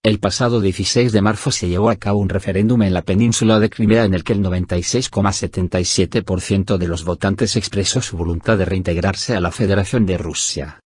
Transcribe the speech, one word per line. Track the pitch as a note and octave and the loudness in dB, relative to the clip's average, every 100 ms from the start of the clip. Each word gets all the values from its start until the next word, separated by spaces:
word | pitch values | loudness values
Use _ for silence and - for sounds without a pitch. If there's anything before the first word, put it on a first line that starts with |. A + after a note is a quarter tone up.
El | A2 G#2 | 0 0
pasado | G2+ - A#2+ A#2+ | -2 0 0 2
dieciséis | G2 F2+ F#2+ A#2+ B2 | 0 0 0 2 2
de | G#2+ | 4
marzo | G2+ A2 C#3+ | 2 0 -4
se | - F2+ | -2 -2
llevó | F2 A2 | 0 0
a | A2+ | 0
cabo | G#2 G2+ | 0 0
un | G2 | 0
referéndum | G2 - F#2 A2 A#2+ | -2 -2 0 2 4
en | G2+ | 2
la | F2 | 0
península | - F#2+ A#2 A2+ A2 A2 | 0 2 2 2 4 4
de | G#2+ | 2
Crimea | - G#2+ A2 | 2 2 4
en | A2 | 4
el | F#2 | 0
que | - | 0
el | G#2 | 0
noventa | F#2+ F2+ F2 F2 | 0 -2 -2 -2
y | |
seis | E2+ B2 - | 0 -2 -2
coma | - G2 | 0 0
setenta | F2+ F2+ - F2+ F#2 | 0 -4 -4 -2 0
y | |
siete | F2 - F2+ A#2 | 0 0 0 0
por | F2+ F#2 | -2 -4
ciento | - G2 F#2+ G2 | 0 0 2 0
de | F2 | 0
los | E2+ | -2
votantes | E2 E2+ G2 G2 A2 A2+ | -4 -2 -2 0 0 -2
expresó | - G2+ F#2 C3 | -2 -4 -2 -2
su | - E2+ | -4 -4
voluntad | E2+ F2 - G#2+ | -4 -2 0 0
de | |
reintegrarse | F2+ F#2 F2+ E2 F#2+ F#2+ - | 0 -2 -2 0 -2 -2 -4
a | G#2+ | -2
la | F2 | -2
Federación | - G#2 G2 F#2 B2+ G2 | 0 0 2 0 0 0
de | F2 | 0
Rusia. | E2 D#2 - - C#2 - | -4 -6 -6 -6 -10 -14